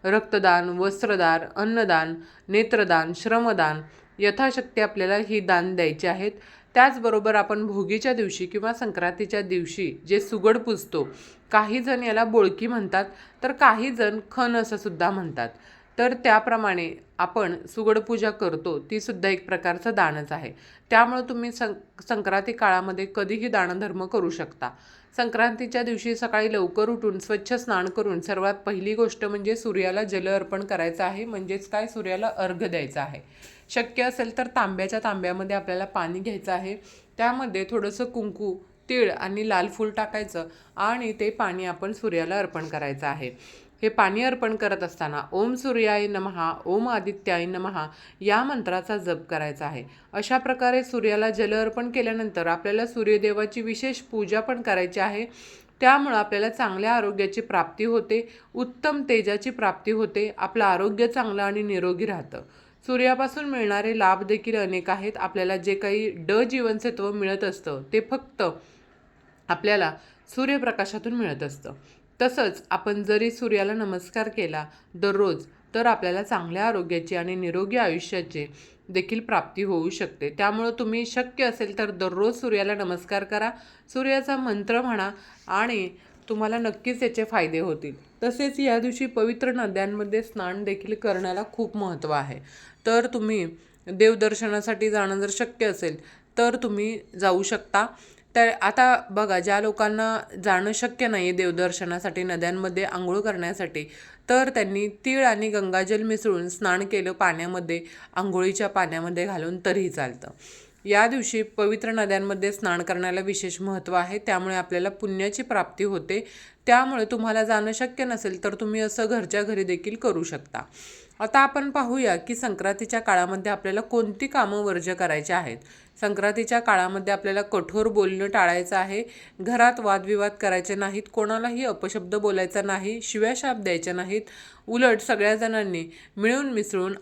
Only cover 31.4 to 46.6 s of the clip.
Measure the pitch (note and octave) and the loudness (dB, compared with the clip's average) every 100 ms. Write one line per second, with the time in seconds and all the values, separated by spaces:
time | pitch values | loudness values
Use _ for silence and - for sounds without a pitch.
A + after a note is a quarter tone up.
31.4 | F#3+ G3 G3 G#3 A3 A3+ F#3 F#3 A3 - | -6 -8 -4 -4 -4 -6 -4 -2 -2 -2
32.4 | F#3 F3+ G3+ E3+ C#3 D3 C#3+ C#3 - - | -4 -2 -4 -4 -4 -6 -6 -8 -18 -20
33.4 | - - - A#3+ A#3 - B3 B3 A#3 A#3 | -20 -20 -6 -4 -2 0 -2 0 -4 -4
34.4 | B3 B3+ G3 F#3+ F#3+ A3 A3 G3 F3+ F#3 | -2 0 0 0 -2 -2 -2 -2 -2 -4
35.4 | F#3+ G3+ F#3+ F#3 F#3+ G3 E3 F3+ G3+ G3 | -2 -4 -2 -4 -4 -4 -4 -4 -6 -6
36.4 | G3+ F#3 F#3+ G#3 - - _ - A#3 B3+ | -4 -4 -4 -10 -14 -20 _ 0 0 0
37.4 | B3+ F#3+ F#3+ A#3 F3+ G3+ B3 A#3+ G#3 - | -2 -4 -2 -2 -2 -4 -6 -4 -6 -4
38.4 | G#3 F#3 - _ - B3+ G3+ - F#3+ G3+ | -4 -6 -10 _ -2 2 2 2 -4 -2
39.4 | G#3+ F#3 G#3 - G#3+ G#3 G#3+ G#3+ G#3 E3+ | 0 2 2 -2 -4 -2 -4 -4 -8 -8
40.4 | E3 - - - G#3 B3 A3+ G#3+ G#3+ A3+ | -10 -14 -14 -4 -2 -2 -4 -4 -4 -2
41.4 | G3+ F3+ F#3 F3 G3 G#3+ A3 E3+ E3 G3+ | -2 -2 -6 -6 -6 -4 -2 -2 0 -2
42.4 | F3+ D#3+ D#3+ D3+ C#3+ C#3 D3 D3 B2+ - | -2 -4 -6 -6 -6 -4 -4 -4 -8 -10
43.4 | - - - - A3 A3 F#3+ G#3 B3+ B3+ | -20 -20 -20 -4 -2 4 2 4 0 0
44.4 | A3+ A3 G#3 G3 F3 - D#3+ D3 - F#3 | -2 0 0 -2 -4 -4 -6 -4 -4 0
45.4 | A3+ B3+ C4+ A#3 G#3+ G#3 G#3 G3 F#3+ F3 | 0 0 -2 2 4 2 0 -2 -4 -2
46.4 | E3 G#3+ | -4 -2